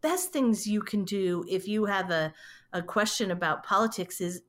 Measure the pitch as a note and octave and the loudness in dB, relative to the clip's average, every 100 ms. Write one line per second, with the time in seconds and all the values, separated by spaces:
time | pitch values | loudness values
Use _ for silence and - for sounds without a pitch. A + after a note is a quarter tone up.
0 | D#4 F4+ - D4 A#3+ G#3+ G#3 G#3 G#3 G#3 | 0 0 0 2 4 2 2 -2 0 -2
1 | F#3 G3+ F#3 F3 E3 F#3 G3 G#3+ G#3 G3 | 0 0 0 0 -2 -4 0 0 2 2
2 | F3+ E3 D#3 - - - _ F3+ F3 G#3+ | 2 0 0 -4 -18 -20 _ -6 -2 0
3 | G#3+ - G3 F3 E3 - - G3 A3 G#3+ | 0 0 -2 0 0 -2 2 2 2 -2
4 | F3 - F3 F3+ | -6 -4 -4 -6